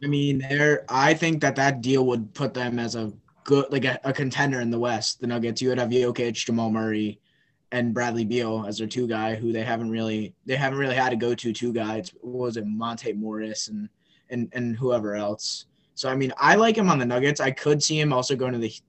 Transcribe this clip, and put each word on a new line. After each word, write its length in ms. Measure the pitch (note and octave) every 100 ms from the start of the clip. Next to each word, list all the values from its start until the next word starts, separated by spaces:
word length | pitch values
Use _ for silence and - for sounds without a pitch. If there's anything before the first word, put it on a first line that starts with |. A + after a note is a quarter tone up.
I 40 | C#3+
mean, 320 | C#3+ C#3+ C3+
they're, 460 | C3+ C#3+ D3+ D3 -
I 240 | B2+ C#3+
think 280 | D#3+ E3 D#3+
that 140 | C#3+ B2
that 260 | C#3 C3
deal 240 | B2 C3+ C3
would 260 | A#2+ G#2+
put 200 | - C#3
them 260 | B2+ B2 A#2+
as 160 | A#2 A#2
a 180 | A2 G2+ _ _
good, 280 | - C#3 C#3
like, 140 | C#3 B2+
a, 140 | B2
a 100 | -
contender 480 | D#3+ C3+ C#3 C#3+ C3
in 80 | A#2+
the 100 | A#2
West. 420 | A#2+ A2+ - -
The 60 | A#2+
Nuggets, 340 | A#2+ A2+ A2
you 80 | B2+
would 100 | B2+
have 100 | A2+
Jokic, 440 | B2+ B2 A#2+ A#2
Jamal 360 | A2 - A#2 A2+
Murray, 500 | A2 A2 G#2+ G#2+ G2+ _ _ _ _ -
and 220 | B2 A#2+
Bradley 320 | A2+ A#2+ A#2 G#2+
Beal 400 | B2 A#2 A2 G#2
as 120 | G#2
their 80 | A2
two 200 | B2+ A#2+
guy 280 | A2+ A2+ A2
who 160 | A#2
they 120 | A2
haven't 280 | A2+ A2+ A#2
really, 420 | A2+ A2+ A2 G2+ - -
they 100 | C3
haven't 240 | C#3 C3+
really 160 | C3+ B2+
had 180 | B2+
a 20 | A#2
go-to 380 | A#2+ A#2+ A#2+
two 180 | G#2+ A#2+
guy. 260 | A2+ A2 A2
It's, 120 | F#2 -
what 240 | A#2+ B2 B2
was 120 | A2+
it, 80 | G#2
Monte 480 | G#2+ A#2 A#2 A#2
Morris 540 | G#2 A2 G#2+ G#2+ G#2+ -
and, 220 | G#2+ G#2+ _ _ _ -
and, 180 | B2 A#2
and 220 | B2 A#2+ A2+
whoever 380 | C3 A#2+ G#2 G#2
else. 500 | G#2 G#2+ - - - _ _
So, 160 | - C3
I 60 | C3
mean, 180 | C3+ B2
I 180 | C#3+ G3+
like 200 | A3+ A3+
him 140 | F#3+
on 80 | D3
the 80 | A#2+
Nuggets. 340 | B2 C#3+ C#3+
I 120 | C3+
could 320 | C3+ D3+ D3
see 160 | - D#3
him 120 | D3+
also 240 | B2+ B2 C3
going 180 | B2+
to 40 | A#2+
the, 160 | A2+ -